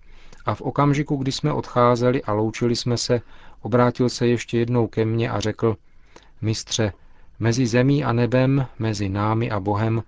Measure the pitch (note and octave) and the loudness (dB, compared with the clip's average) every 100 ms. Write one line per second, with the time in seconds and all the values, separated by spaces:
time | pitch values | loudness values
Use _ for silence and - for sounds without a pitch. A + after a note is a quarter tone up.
0 | - - - - - G#2 C3+ C#3+ C#3+ C#3 | -20 -20 -20 -8 -6 -4 -4 0 2 2
1 | D3 C#3 C3 - D3+ C3 - B2 A#2+ A#2+ | -2 -2 -2 -2 -2 -4 -2 2 4 4
2 | B2 C3+ - G#2+ A2 - A#2+ A#2 B2 A#2+ | 2 0 -2 -2 -2 0 0 0 -2 -2
3 | - A#2+ - - - - A2 B2 B2 - | 0 -2 -4 -18 -20 -14 0 4 4 2
4 | B2 - A#2+ A#2+ - A#2+ A#2 B2 A2 - | -2 2 2 2 0 -2 0 0 0 0
5 | A2 A2+ A#2+ G#2+ G#2+ - A2+ G#2 - - | 0 0 0 -2 -2 0 -2 -2 -8 -20
6 | - - - - A2 A2 - - G#2+ - | -20 -20 -20 -6 -4 -4 -4 -2 -2 -4
7 | - - - - A2 A2+ A#2+ B2 C3 C#3+ | -16 -20 -20 -4 0 2 2 4 4 2
8 | B2+ A#2 A#2 B2+ C3 C#3 B2+ - A2 G#2 | 0 0 2 2 2 2 -2 -4 -4 -2
9 | G2+ G2+ G#2+ A2 B2 G#2 G2 G#2 A2 A2+ | -2 -2 0 0 -2 -2 -2 0 0 -2